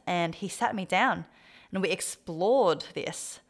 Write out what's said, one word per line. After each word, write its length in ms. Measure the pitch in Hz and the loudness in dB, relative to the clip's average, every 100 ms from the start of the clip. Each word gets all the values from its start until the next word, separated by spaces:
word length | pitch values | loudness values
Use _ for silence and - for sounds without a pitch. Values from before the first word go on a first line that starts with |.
| - | -2
and 280 | 180 170 | 0 0
he 140 | - 196 | -2 -8
sat 260 | - 240 226 | -2 -2 -2
me 80 | |
down 400 | 185 185 247 175 165 - - - - | 0 2 2 0 -6 -18 -20 -20 -8
and 100 | 190 | -2
we 60 | 190 | 0
explored 960 | 185 - - - 160 196 269 196 156 - | 0 -4 -8 -10 0 4 6 6 2 -2
this. 480 | - - - - - _ | -6 -6 -6 -10 -14 _